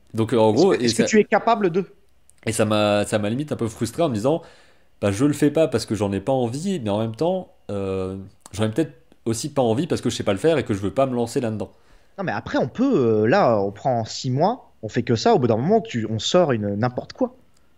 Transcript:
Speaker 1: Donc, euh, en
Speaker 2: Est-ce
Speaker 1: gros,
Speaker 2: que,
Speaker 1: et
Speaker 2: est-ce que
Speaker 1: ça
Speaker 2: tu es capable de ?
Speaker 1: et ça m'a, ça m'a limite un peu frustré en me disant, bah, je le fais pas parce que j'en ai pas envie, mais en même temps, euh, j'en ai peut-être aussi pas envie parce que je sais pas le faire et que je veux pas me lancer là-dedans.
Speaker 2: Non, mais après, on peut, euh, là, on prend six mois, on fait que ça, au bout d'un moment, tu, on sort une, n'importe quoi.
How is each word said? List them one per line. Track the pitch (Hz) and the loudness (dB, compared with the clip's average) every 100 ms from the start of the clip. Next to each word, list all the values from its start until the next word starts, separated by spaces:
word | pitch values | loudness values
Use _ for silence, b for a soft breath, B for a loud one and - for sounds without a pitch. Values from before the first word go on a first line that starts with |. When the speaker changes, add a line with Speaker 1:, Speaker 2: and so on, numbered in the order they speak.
| _ | _
Speaker 1:
Donc, | 107 110 | -4 0
euh, | 120 | 4
en | 110 | 4
Speaker 2:
Est-ce | 110 | 6
Speaker 1:
gros, | 190 | 4
Speaker 2:
que, | 151 | 4
Speaker 1:
et | |
Speaker 2:
est-ce | 120 | 0
que | 110 | 0
Speaker 1:
ça | - | 2
Speaker 2:
tu | 214 | 4
es | |
capable | - 202 226 226 196 | 4 2 2 2 2
de ? | 170 180 - _ _ _ _ - | 0 -4 -10 _ _ _ _ -4
Speaker 1:
et | |
ça | 110 | 0
m'a, | 107 107 104 104 | 2 2 4 2
ça | 101 110 | 2 0
m'a | 104 | 0
limite | 120 151 | -4 -4
un | 131 | -4
peu | 117 | -4
frustré | - 110 - | -4 -6 -2
en | 165 | -2
me | |
disant, | 110 120 160 b b b b b - | 0 0 -2 b b b b b -4
bah, | 104 | -2
je | 98 | 2
le | 147 | 0
fais | 143 147 | 2 2
pas | 147 160 | 2 2
parce | 113 | 0
que | - 104 | -2 -2
j'en | 101 | -2
ai | 98 | -2
pas | 98 | -2
envie, | 135 120 131 190 185 | -2 -2 -4 -6 -4
mais | 107 | -2
en | 101 | -2
même | 113 113 | -2 -2
temps, | 160 185 180 _ - | -2 -2 -8 _ -10
euh, | 101 98 95 95 95 98 - - | -8 -4 -4 -6 -8 -14 -20 -16
j'en | 95 110 | -6 -4
ai | |
peut-être | 113 160 - _ _ | -2 -4 -6 _ _
aussi | - 113 151 | -6 -6 -4
pas | - | -2
envie | 123 110 160 | 0 0 -2
parce | 117 | -2
que | 123 | -4
je | 113 | -4
sais | |
pas | - | -2
le | 98 | 0
faire | 156 156 | 2 0
et | |
que | 117 | 0
je | 101 | -4
veux | 98 | -4
pas | - 135 | -2 -2
me | 123 | 0
lancer | 113 139 | -4 -4
là-dedans. | 117 110 98 b b b b - | -4 -6 -10 b b b b -10
Speaker 2:
Non, | |
mais | 175 | -6
après, | 104 - - | -6 -4 -4
on | 147 | -4
peut, | - 269 202 120 107 | -2 0 2 4 4
euh, | 107 | 4
là, | 190 156 110 | 4 4 2
on | 98 | 0
prend | 107 - 120 | -4 -2 -2
six | 110 - 131 | -4 -6 -4
mois, | 127 175 254 - - | 0 0 0 -10 -14
on | 107 | -8
fait | - | -4
que | 117 117 | 0 0
ça, | 233 | 4
au | 214 | 4
bout | 120 | 4
d'un | 110 | 2
moment, | 143 226 | 2 0
tu, | 220 120 107 | 0 -6 -4
on | 110 | -4
sort | - 180 165 | 0 2 2
une, | 117 104 101 | 0 -2 -2
n'importe | 123 - - | -2 -4 -10
quoi. | - 254 - _ _ _ | -4 -6 -6 _ _ _